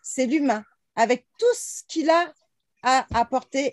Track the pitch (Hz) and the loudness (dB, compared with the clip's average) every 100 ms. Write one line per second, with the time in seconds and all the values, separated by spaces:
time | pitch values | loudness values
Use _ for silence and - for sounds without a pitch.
0 | - - 254 311 285 214 208 _ _ - | -10 -4 0 0 0 -2 -6 _ _ -2
1 | 220 247 - - 466 - - - - 320 | 0 0 -4 -2 0 0 -6 -14 -10 -4
2 | 302 330 339 - _ _ _ _ 240 262 | 2 2 0 -8 _ _ _ _ 0 0
3 | - 226 233 262 - 269 269 | 0 -2 0 -2 -4 -4 -4